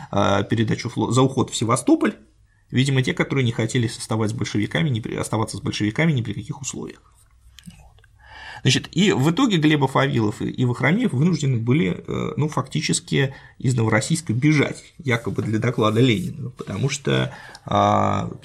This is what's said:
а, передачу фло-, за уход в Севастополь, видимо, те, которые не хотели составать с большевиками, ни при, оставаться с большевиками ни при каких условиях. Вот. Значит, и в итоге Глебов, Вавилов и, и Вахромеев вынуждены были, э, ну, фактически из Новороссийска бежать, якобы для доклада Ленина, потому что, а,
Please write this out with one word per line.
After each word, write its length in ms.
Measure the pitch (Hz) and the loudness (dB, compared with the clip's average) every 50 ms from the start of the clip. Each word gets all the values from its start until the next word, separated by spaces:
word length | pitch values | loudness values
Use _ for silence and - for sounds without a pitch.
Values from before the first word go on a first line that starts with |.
| 143 - | -10 -4
а, 320 | - 101 101 98 98 98 104 | 0 2 2 2 2 2 0
передачу 440 | - - 110 113 110 - - - 117 | 0 0 0 0 0 0 -2 -4 -6
фло-, 240 | - 120 110 - | -4 -2 -2 0
за 120 | 117 127 135 | 4 4 4
уход 260 | 135 135 - 143 - | 4 4 2 -2 -2
в 60 | - | -2
Севастополь, 600 | - 120 110 120 131 - - 330 320 - 214 - - - _ _ _ _ _ _ _ _ - | -4 -2 0 0 0 2 4 2 4 2 0 -2 -4 -12 _ _ _ _ _ _ _ _ -4
видимо, 320 | - 120 131 143 135 131 | 0 0 2 2 2 2
те, 120 | 127 175 175 | 2 0 0
которые 300 | - 165 - 147 139 127 | -2 -2 0 0 0 0
не 80 | 117 | 0
хотели 360 | 117 - 110 110 - 127 113 113 | 0 -2 -2 -2 0 0 -2 -2
составать 420 | - - - - 117 110 110 104 | -4 -6 -8 -4 -2 -2 -2 -2
с 40 | 110 | -2
большевиками, 560 | 117 107 - - 104 104 107 - - 165 151 | -4 -6 -4 -2 -2 -2 -2 -2 -2 0 0
ни 100 | 123 110 | -2 -2
при, 160 | 117 - - | -4 -6 -6
оставаться 420 | 98 - - - 107 110 - - 101 | -6 -6 -4 -2 -2 -2 -4 -6 -8
с 40 | |
большевиками 500 | - - - - 104 104 104 - 156 170 | -6 -6 -4 -2 -2 -2 0 0 2 2
ни 100 | 151 123 | 2 0
при 120 | 110 113 104 | -2 -4 -6
каких 280 | - 104 - 151 - | -10 -10 -10 -12 -10
условиях. 400 | 135 - - - - - - - _ _ _ _ _ _ _ _ _ - - - - | -10 -12 -10 -10 -10 -12 -14 -18 _ _ _ _ _ _ _ _ _ -20 -20 -20 -20
Вот. 380 | - - - - - - - - _ _ - - - - - - - - - | -20 -20 -20 -20 -20 -20 -20 -20 _ _ -20 -20 -20 -20 -20 -18 -16 -10 -2
Значит, 340 | - 131 131 - - - - | 0 2 2 0 0 -2 0
и 160 | - 202 202 | 2 4 4
в 200 | - 117 131 160 | 4 4 4 2
итоге 260 | 170 175 277 247 202 160 | 2 2 2 2 4 4
Глебов, 380 | 147 151 151 143 135 135 - | 4 4 4 4 2 2 2
Вавилов 480 | 139 135 139 139 123 110 104 104 - - | 2 2 2 2 2 0 0 0 -2 -6
и, 60 | - | -6
и 140 | - - 127 | -2 0 0
Вахромеев 480 | 123 123 - 131 135 170 226 254 196 | 0 0 0 0 2 2 2 2 0
вынуждены 460 | - 123 151 185 175 139 143 139 127 113 | 0 2 2 2 2 2 0 0 0 0
были, 460 | 110 120 127 160 190 180 - - - - | 2 2 2 2 2 0 -2 -4 -6 -6
э, 260 | - - 60 - - - | -4 -4 -4 -4 -2 -2
ну, 100 | 143 156 | -2 -2
фактически 840 | - - 123 - - 156 160 - 160 - - - 160 143 135 135 135 - - - - - | -2 -4 -6 -4 -4 -4 -2 -2 -2 -2 -2 -2 0 0 0 0 -2 -8 -20 -20 -12 -4
из 180 | - 123 123 | -2 0 2
Новороссийска 560 | 123 113 110 107 110 - - 165 - - - | 2 2 2 2 2 2 0 -2 -2 0 -2
бежать, 520 | 110 127 127 151 156 143 123 - - - - - _ - | 0 2 4 4 4 4 4 2 -2 -8 -14 -20 _ -10
якобы 420 | - 135 117 113 - 101 92 - | -4 -2 -2 -2 -2 -4 -4 -4
для 160 | - - 110 107 | -2 -2 0 0
доклада 440 | 110 120 120 - 110 107 107 113 | 0 0 0 2 2 2 4 4
Ленина, 500 | 131 131 110 95 87 87 - - 120 120 | 4 4 4 2 -2 -4 -8 -8 -10 -12
потому 360 | - - - - 101 98 120 139 | -10 -12 -10 -8 -6 -2 -2 -2
что, 460 | - - - 147 135 127 127 127 - - - - - - - | -4 -4 -2 0 0 0 0 -2 -6 -12 -18 -20 -20 -14 -8
а, 640 | - - 104 101 104 104 101 101 101 101 101 110 117 - - - | -2 0 2 4 4 4 2 2 2 0 -2 -4 -6 -8 -12 -16